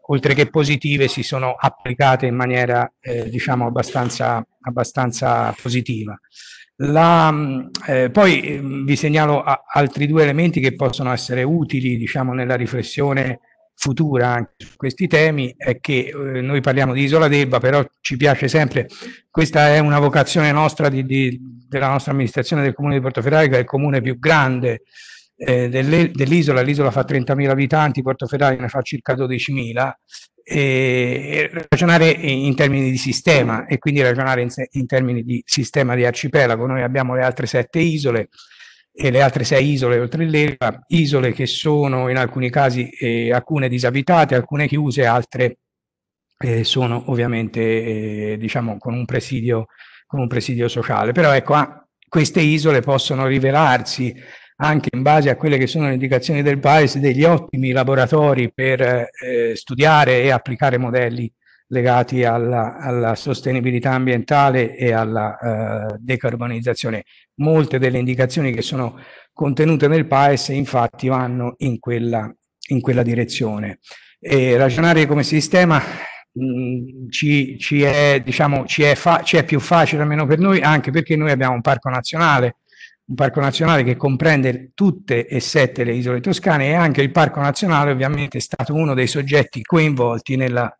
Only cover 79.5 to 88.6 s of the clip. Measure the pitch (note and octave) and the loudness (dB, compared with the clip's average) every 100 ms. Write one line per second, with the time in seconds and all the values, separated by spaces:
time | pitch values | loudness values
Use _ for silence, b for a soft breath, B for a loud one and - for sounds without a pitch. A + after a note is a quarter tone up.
79.5 | D3 - E3+ D#3 D3 D3+ D3+ C#3+ D#3 F#3+ | -2 2 2 2 0 0 0 0 2 4
80.5 | F#3+ C#3+ D3+ C3+ D#3 D#3+ D#3 D3+ C3+ C3 | 2 4 2 0 -2 0 0 2 0 0
81.5 | B2 D3 B2+ C3+ B2+ - D#3 E3 C#3 B2 | 0 0 0 -2 -6 -4 0 2 4 2
82.5 | - _ B B B - C3 C#3 D3+ C#3 | -4 _ B B B -10 -2 0 0 -2
83.5 | - D#3+ D#3 B2 B2 C#3+ C3+ D#3+ D3 C3 | 0 2 2 2 0 0 2 2 2 2
84.5 | B2 - - G3 F#3 - A#2+ A#2 C3 - | -2 -6 0 0 0 -2 -2 -2 -4 -2
85.5 | D#3 B2+ C3 A#2+ A#2+ B2 B2 F#3+ F3 G3 | 2 2 0 -2 -2 -2 -4 -2 -2 0
86.5 | D3+ C3+ E3+ E3 C3 C#3 E3+ D3 D3 C#3+ | 0 2 2 2 2 0 2 2 0 -2
87.5 | C3+ G3 D3+ C#3+ C3 C3+ D3 C#3+ B2+ - | -2 0 2 2 0 -2 -4 -6 -8 -8
88.5 | - | -6